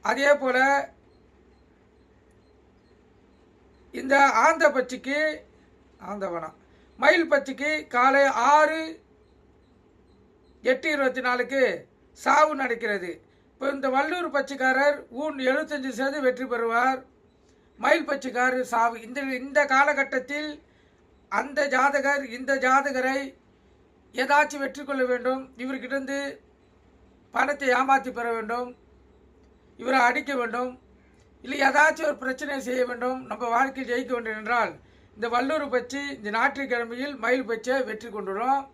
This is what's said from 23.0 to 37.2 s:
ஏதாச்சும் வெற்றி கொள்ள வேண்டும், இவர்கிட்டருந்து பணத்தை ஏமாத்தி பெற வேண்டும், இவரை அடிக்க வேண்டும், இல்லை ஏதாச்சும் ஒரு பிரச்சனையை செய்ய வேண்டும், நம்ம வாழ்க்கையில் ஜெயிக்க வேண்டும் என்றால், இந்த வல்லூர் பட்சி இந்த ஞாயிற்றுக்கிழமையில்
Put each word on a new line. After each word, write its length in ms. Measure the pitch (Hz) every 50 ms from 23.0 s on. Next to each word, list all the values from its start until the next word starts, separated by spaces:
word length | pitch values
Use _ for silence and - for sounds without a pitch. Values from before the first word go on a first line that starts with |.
| 254 262 269 277 277 269 - _ _ _ _ _ _ _ _ _ _ _ _ _ _ _ _
ஏதாச்சும் 500 | - 156 - 285 285 302 294 294 285 277
வெற்றி 180 | 269 - 277 294
கொள்ள 220 | - 277 262 254 247 247
வேண்டும், 320 | 247 247 254 262 269 269 - - - 247
இவர்கிட்டருந்து 560 | 262 277 262 226 254 262 277 269 262 277 277 277 277 277 - _ _ _ _ _ _ _ _ _ _ _ _ _ _ _ _ _ _ -
பணத்தை 340 | 233 262 269 294 285 285 262 247 247
ஏமாத்தி 340 | 269 269 269 269 269 262 202 226
பெற 100 | 240 233 233
வேண்டும், 340 | 226 226 214 233 240 247 247 247 _ _ _ _ _ _ _ _ _ _ _ _ _ _ _ _ _ _ _ _ _
இவரை 180 | 226 247 262 262 240
அடிக்க 260 | 240 254 294 294 277 285 262
வேண்டும், 280 | 240 226 220 240 254 254 254 - _ _ _ _ _ _ _ _ _ _ _ _ -
இல்லை 140 | 240 277 294 269 269
ஏதாச்சும் 400 | 262 285 302 320 311 311 320 302
ஒரு 80 | 294 294
பிரச்சனையை 400 | 254 254 262 262 302 285 285 269 262 247
செய்ய 140 | 247 254 247 247
வேண்டும், 280 | 247 233 240 254 262 262 262 247
நம்ம 140 | 214 220 240 233 233
வாழ்க்கையில் 340 | 233 269 269 269 262 262 220
ஜெயிக்க 200 | 240 247 262 247 254
வேண்டும் 220 | 240 226 220 220 214
என்றால், 300 | 214 214 240 240 220 180 160 - _ _ _ _ _ _ _
இந்த 120 | - 214 233 226
வல்லூர் 320 | 240 254 277 311 311 294 277 233
பட்சி 280 | 247 240 247 - 277 285 285 277
இந்த 140 | 240 214 208 208
ஞாயிற்றுக்கிழமையில் 800 | 226 240 277 277 269 277 233 247 240 233 226 233 240 262 294 285 269